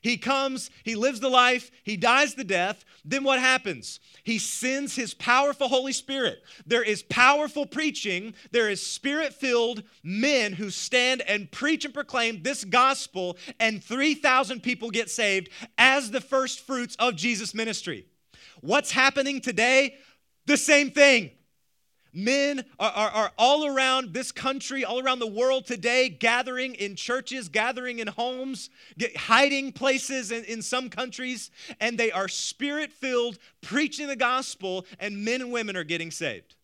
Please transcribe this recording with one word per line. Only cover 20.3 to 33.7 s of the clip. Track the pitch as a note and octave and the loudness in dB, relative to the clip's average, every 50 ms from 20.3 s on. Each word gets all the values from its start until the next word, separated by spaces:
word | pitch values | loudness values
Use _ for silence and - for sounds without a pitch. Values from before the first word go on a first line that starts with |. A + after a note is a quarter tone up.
| _ _ _ | _ _ _
The | - C#4+ | 0 2
same | C#4+ - - D4+ C#4+ D4 C4 | 2 4 6 6 6 6 4
thing. | C#4 D4 C#4+ C#4+ C4 A#3 G3 D3 _ _ _ _ _ _ _ _ _ _ _ _ _ _ _ _ _ | 6 6 8 8 8 6 2 -2 _ _ _ _ _ _ _ _ _ _ _ _ _ _ _ _ _
Men | E3+ G3 A3+ C4 C#4 C#4 C#4+ C#4+ C4+ A#3 _ - - | -4 -2 0 2 2 2 0 -2 -4 -8 _ -8 -2
are, | G3 G#3+ | -2 -2
are, | - G3+ G#3+ G#3 | 0 0 -2 0
are | - G#3+ G#3+ G3 - - | 0 0 0 0 2 4
all | A3 B3+ C#4+ D4+ D4+ | 6 6 6 4 2
around | D4 C#4 C4 C4 C4 B3+ C4 C4 G#3+ D#3+ | 0 0 2 2 2 2 0 -2 -4 -6
this | A#3+ C4 - - | -6 -8 -6 -10
country, | - - C4 C4+ C#4 - - C4+ C4+ B3+ | -6 -4 -4 -4 -4 -6 -8 -6 -4 -4
all | F#3+ A3+ B3 | -2 -4 -2
around | C4 C4 B3+ B3+ | 0 -2 -2 0
the | A#3+ | -2
world | A3 G3 G#3+ B3 C4 C4+ C4 - | -6 -2 0 2 2 2 0 -2
today, | - B3 G#3 E3 A#3+ A#3+ C4 B3+ B3+ | -6 -8 -4 -2 0 2 2 2 2
gathering | E3 C3+ - A3+ A#3 B3 B3 B3 B3+ B3 B3+ C4 B3 | 0 0 2 2 2 2 0 -2 -4 -4 -4 -6 -6
in | - G3 G3+ G3+ | -6 -8 -8 -8
churches, | - - - A#3+ C4 B3+ - C4 C4 A#3 F3 | -10 -6 -4 -4 -4 -4 -6 -10 -10 -10 -4
gathering | C#3+ G#3+ G#3+ A#3+ C4 B3 B3 B3 A#3+ A#3 | -2 -2 0 0 -2 -4 -8 -8 -8 -6
in | A3+ | -8
homes, | G#3 - - A#3 B3 B3+ B3+ C4 C4+ C4 G3+ - - _ _ - - - - | -8 -4 -4 -4 -4 -4 -6 -8 -8 -8 -10 -12 -16 _ _ -20 -20 -8 -6
get, | G#3+ A#3 - | -6 -4 -4
hiding | - - - A3+ A#3 C#4 C#4+ C#4+ C#4 C4+ C4+ - | -6 2 4 6 6 6 6 4 0 -2 -6 -8
places | - A#3+ C4+ C4 C4+ C4 - C4+ C4 A#3+ F#3 | -2 0 2 2 2 -2 -4 -6 -6 -4 -4
in, | A#3 A#3 A3+ | -6 -8 -6
in | F#3 A3+ A3+ | -8 -8 -8
some | F#3 - - B3+ C4 A#3+ | -6 -2 -2 -2 -4 -4
countries, | - - B3+ B3+ G3 - B3+ B3+ B3+ A3 - - _ - - - C4 _ | -6 -8 -8 -8 -6 -8 -8 -8 -8 -8 -10 -16 _ -20 -16 -16 -8 _
and | - A#3 A#3+ | -2 -2 0
they | A3+ A#3 A3+ E3+ | 0 0 0 2
are | F#3 G3 F#3 | 0 -2 -2
spirit-filled, | - - - - - _ C4 C#4+ C#4+ D4+ D#4 C#4+ _ _ - C4 B3+ A#3+ A#3+ A#3+ G#3 - _ - _ _ - | -4 -6 -6 -6 -6 _ -4 -2 -2 -2 -4 -6 _ _ -6 -2 0 0 0 0 -4 -10 _ -20 _ _ -14
preaching | - | -4